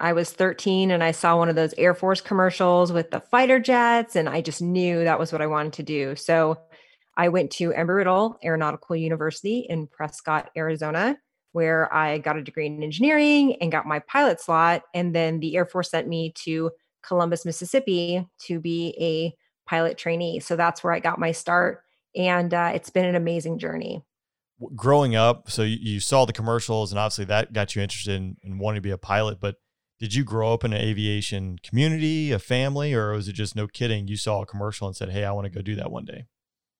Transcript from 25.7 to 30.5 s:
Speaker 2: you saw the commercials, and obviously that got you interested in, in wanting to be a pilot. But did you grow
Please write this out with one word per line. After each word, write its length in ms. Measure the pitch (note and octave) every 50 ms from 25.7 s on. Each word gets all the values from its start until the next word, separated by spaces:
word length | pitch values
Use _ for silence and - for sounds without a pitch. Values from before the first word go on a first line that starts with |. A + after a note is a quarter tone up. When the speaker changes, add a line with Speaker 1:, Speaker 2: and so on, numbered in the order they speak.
| A2+ A#2+
Speaker 2:
you 180 | A#2+ A2 G#2 G2
saw 260 | - - C#3 C3+ B2+
the 60 | A2
commercials, 600 | - - A2 A2+ A#2 A#2 - - A2+ A2 G#2+ F2
and 80 | G2 G2+
obviously 260 | G#2+ G#2+ - G#2+ G2+
that 280 | F#2 G#2 G#2+ - - A2+
got 220 | A2 G2+ - -
you 60 | G#2
interested 320 | G2+ G2 - - - G#2 G2
in, 240 | F#2+ F#2+ F#2 F#2+ - -
in 160 | G2 F#2+ G2
wanting 180 | G2 G#2+ G#2+
to 40 | G#2
be 100 | F#2 G2+
a 80 | F#2+ F2+
pilot. 400 | - - G2 G#2 A2 G#2+ G2 F2+
But 140 | - G2+ - - _ _ _ _ _ _ _ -
did 140 | A2+ G#2 G#2
you 100 | C3+ C#3
grow 300 | G#2 G#2+ A2+ A2 A2+